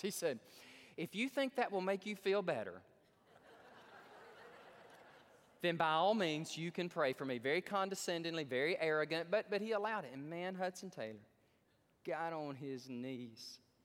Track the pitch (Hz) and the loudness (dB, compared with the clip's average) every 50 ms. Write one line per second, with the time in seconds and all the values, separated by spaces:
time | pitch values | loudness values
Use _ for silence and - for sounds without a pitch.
0 | - 208 - - - 165 135 110 - - - - - - - - - - - - | -4 -4 -4 0 0 0 0 -2 -8 -16 -20 -20 -20 -20 -20 -20 -20 -16 -8 -8
1 | 160 - - 190 233 269 - 277 277 262 - - 240 - 196 190 185 190 202 196 | -8 -4 -2 -2 -2 0 2 0 0 0 2 0 0 2 0 0 0 0 0 0
2 | - 208 208 190 - 202 190 202 202 175 156 120 104 95 87 92 92 - - - | -2 -6 -6 -2 2 2 2 4 4 2 0 0 -2 -6 -8 -12 -16 -20 -20 -20
3 | _ _ _ _ _ - - - - - - - - - - - - - - - | _ _ _ _ _ -20 -20 -20 -20 -20 -20 -20 -20 -20 -20 -20 -20 -20 -20 -20
4 | - - - - - - - - - - - - - - - - - - - - | -20 -20 -20 -20 -20 -20 -20 -18 -18 -18 -18 -18 -20 -20 -20 -20 -20 -20 -20 -20
5 | - - - - - - - - - - - - - 175 165 165 170 160 156 160 | -20 -20 -20 -20 -20 -20 -20 -20 -20 -20 -16 0 2 2 4 6 4 6 6 6
6 | 170 196 220 226 196 165 156 151 160 - - 156 160 170 165 - 175 175 - 165 | 8 8 6 6 6 4 4 2 -2 -4 -4 -4 -4 -2 -2 -2 -2 -2 2 4
7 | 151 131 131 - 147 135 131 120 113 135 147 175 185 - 208 196 190 190 196 185 | 4 4 4 2 -2 -2 -2 0 2 2 2 2 2 0 0 0 0 0 -2 -4
8 | - - 175 170 165 165 165 165 156 135 127 127 139 160 190 - 160 160 156 156 | -2 -2 -2 0 -2 -2 -2 -2 -2 0 2 2 4 4 2 2 2 2 4 2
9 | 151 151 160 165 170 170 190 214 208 - 208 202 208 220 226 208 202 214 226 214 | 2 2 0 -2 0 2 2 0 2 2 0 0 0 2 0 0 0 0 0 -2
10 | 170 123 123 135 139 151 165 170 175 185 190 185 185 185 185 - - 185 - - | -4 -4 -8 -8 -8 -6 -4 -4 -2 -4 -2 0 -2 -2 -2 -4 -12 -12 -6 -6
11 | 120 110 110 104 104 _ _ _ _ _ _ _ _ _ _ _ _ _ _ _ | -6 -6 -6 -10 -14 _ _ _ _ _ _ _ _ _ _ _ _ _ _ _
12 | _ - 165 151 165 165 165 160 151 147 139 123 147 139 135 127 123 131 127 120 | _ -4 -2 -2 -2 -2 -2 -2 -4 -4 -6 -6 -6 -6 -6 -6 -6 -8 -6 -6
13 | 123 131 135 120 123 117 113 110 - - - - _ _ _ _ | -4 -4 -4 -6 -8 -10 -12 -14 -14 -14 -16 -16 _ _ _ _